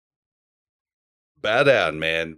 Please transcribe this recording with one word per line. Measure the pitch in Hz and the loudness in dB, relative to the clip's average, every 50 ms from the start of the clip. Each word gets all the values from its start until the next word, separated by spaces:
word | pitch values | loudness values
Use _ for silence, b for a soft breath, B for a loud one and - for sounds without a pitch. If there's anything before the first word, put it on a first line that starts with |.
| _ _ _ _ _ _ _ _ _ _ _ _ _ _ _ _ _ _ _ _ _ _ _ _ _ _ _ _ | _ _ _ _ _ _ _ _ _ _ _ _ _ _ _ _ _ _ _ _ _ _ _ _ _ _ _ _
bow | - 104 110 127 143 | -6 -2 0 2 4
down, | 143 131 110 92 80 76 78 | 4 4 4 2 0 -2 -4
man, | 80 80 82 82 82 80 80 | -4 -4 -2 -4 -4 -6 -10